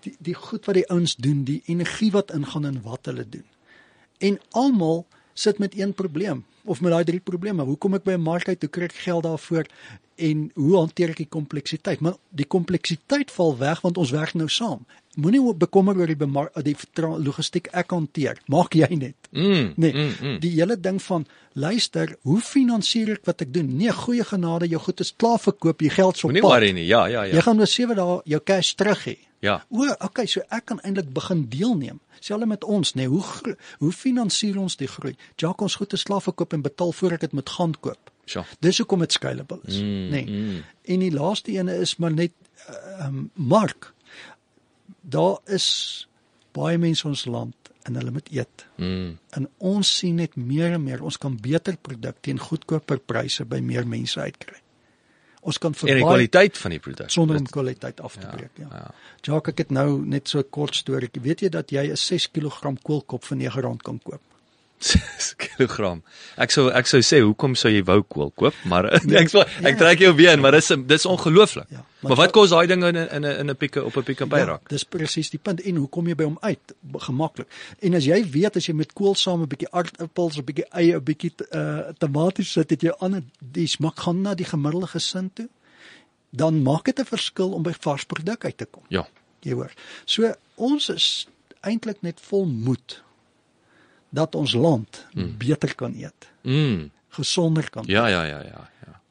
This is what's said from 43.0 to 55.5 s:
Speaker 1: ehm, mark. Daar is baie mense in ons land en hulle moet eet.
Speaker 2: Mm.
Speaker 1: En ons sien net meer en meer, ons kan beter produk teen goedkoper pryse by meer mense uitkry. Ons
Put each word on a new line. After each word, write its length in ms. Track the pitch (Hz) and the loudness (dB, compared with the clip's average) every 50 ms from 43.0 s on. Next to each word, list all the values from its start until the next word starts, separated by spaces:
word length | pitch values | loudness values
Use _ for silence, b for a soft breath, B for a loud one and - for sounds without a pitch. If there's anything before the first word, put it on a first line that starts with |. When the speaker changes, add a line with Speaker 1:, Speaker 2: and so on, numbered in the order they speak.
| 156 | -8
Speaker 1:
ehm, 180 | 135 135 135 139 147 _ | -8 -8 -8 -10 -12 _
mark. 580 | - 151 120 160 220 214 - - _ - - _ _ B B B B B B B B _ _ _ _ _ _ _ _ _ _ - _ | -6 0 2 4 4 4 2 -4 _ -18 -20 _ _ B B B B B B B B _ _ _ _ _ _ _ _ _ _ -20 _
Daar 380 | _ 165 120 151 160 185 196 - _ | _ -6 -2 2 2 2 0 -2 _
is 600 | - 202 185 - - - - - - - - - _ _ _ _ _ _ _ _ _ _ | -6 -4 -2 0 -2 -2 -2 -6 -8 -10 -14 -16 _ _ _ _ _ _ _ _ _ _
baie 260 | 143 143 156 170 170 | -4 -2 0 0 2
mense 260 | 170 165 160 151 - | 2 2 0 0 -2
in 60 | 151 143 | -4 -6
ons 100 | 139 - | -6 -6
land 300 | 127 120 117 120 117 - _ _ - _ _ _ | -6 -6 -6 -8 -10 -12 _ _ -20 _ _ _
en 120 | - 120 | -8 -8
hulle 140 | 123 123 123 | -6 -6 -6
moet 180 | 120 143 - - 156 | -8 -8 -10 -8 -6
eet. 340 | 131 120 _ _ - - - _ | -6 -6 _ _ -20 -20 -20 _
Speaker 2:
Mm. 380 | - 85 90 92 92 92 87 82 82 _ _ | -8 -6 -4 -4 -6 -6 -8 -12 -14 _ _
Speaker 1:
En 160 | - 151 135 - _ _ | -8 -8 -8 -8 _ _
ons 380 | - 185 196 208 190 - - | -2 -2 0 2 0 0 0
sien 180 | - - 180 170 | 0 0 0 0
net 220 | 170 170 156 _ | 0 -2 -4 _
meer 360 | - 120 120 135 151 170 170 175 | -8 -6 -2 -2 0 0 0 0
en 60 | 170 147 | -2 -4
meer, 180 | 135 131 123 - | -4 -6 -8 -8
ons 140 | - 139 - | -10 -10 -6
kan 180 | - 143 131 113 | -6 -6 -6 -6
beter 360 | 104 123 147 165 _ - 180 - | -4 -2 -2 -2 _ -2 -8 -8
produk 360 | _ - 131 113 117 123 131 _ | _ -16 -14 -10 -10 -10 -12 _
teen 180 | _ 139 135 127 | _ -8 -8 -8
goedkoper 600 | - - 165 160 - - 160 156 - - 151 127 | -6 -6 -8 -8 -4 -4 -4 -4 -2 -2 -4 -4
pryse 440 | _ - 117 113 120 131 - - 135 113 | _ -4 -4 -4 -4 -4 -6 -8 -6 -6
by 120 | 127 131 127 | -6 -6 -4
meer 220 | 120 123 123 120 120 | -4 -4 -4 -4 -4
mense 320 | 117 117 123 123 - - | -4 -6 -6 -6 -6 -6
uitkry. 380 | - - - _ - - - - _ _ _ _ _ _ _ _ _ _ _ _ _ _ _ _ _ | -6 -8 -10 _ -20 -20 -20 -20 _ _ _ _ _ _ _ _ _ _ _ _ _ _ _ _ _
Ons 140 | - | -8